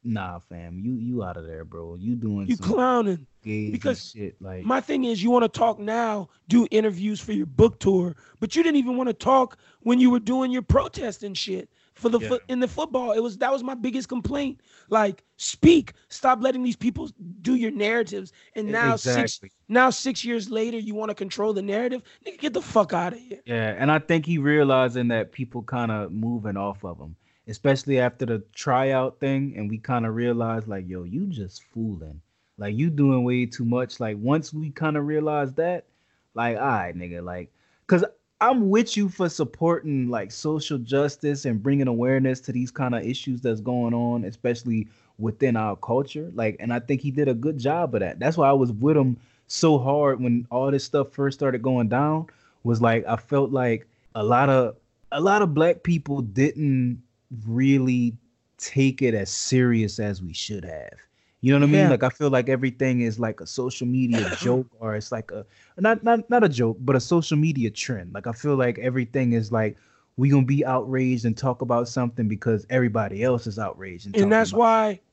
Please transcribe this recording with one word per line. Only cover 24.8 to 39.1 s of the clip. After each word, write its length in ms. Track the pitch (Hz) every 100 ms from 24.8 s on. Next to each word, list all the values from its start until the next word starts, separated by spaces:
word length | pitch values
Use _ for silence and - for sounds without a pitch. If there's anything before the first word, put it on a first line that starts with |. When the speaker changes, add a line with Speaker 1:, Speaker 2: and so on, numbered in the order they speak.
| 127 120 120
Speaker 1:
that 240 | 117 107
people 320 | - 123 120
kinda 460 | 113 123 117 107 98
moving 480 | 98 113 120 104 98
off 260 | 101 98
of 160 | 98 85
him, 160 | 73 82 _ _ -
especially 520 | 104 143 135 139 135
after 260 | 123 - 123
the 180 | 113 101
tryout 680 | - - 131 135 135 131 -
thing, 340 | 139 135 139 113
and 140 | 104
we 80 | 110
kinda 320 | 110 123 113
realized, 560 | 110 120 117 113 113 110
like, 220 | 98 90
yo, 140 | 92
you 240 | 87 117 196
just 360 | 147 95 -
fooling. 580 | _ 113 113 95 78 76 _ _ _ -
Like, 180 | 104 107
you 140 | 160
doing 340 | 147 139 131
way 220 | 123 123 123
too 200 | - 117
much. 340 | 123 127 -
Like, 180 | 113 104
once 360 | 113 151 -
we 180 | 151 156
kinda 300 | 139 160 151
realized 560 | 143 151 151 147 139 135
that, 280 | 165 180 - _ _ _ _
like, 240 | 113 117 110
all 60 |
right, 340 | 135 113 87 85
nigga, 260 | 87 85
like, 280 | 87 90 90 _ _ _ _
'cause 180 | 180 170 - _ _
I'm 280 | 226 262 202
with 280 | 208 233 -
you 120 |
for 200 | 202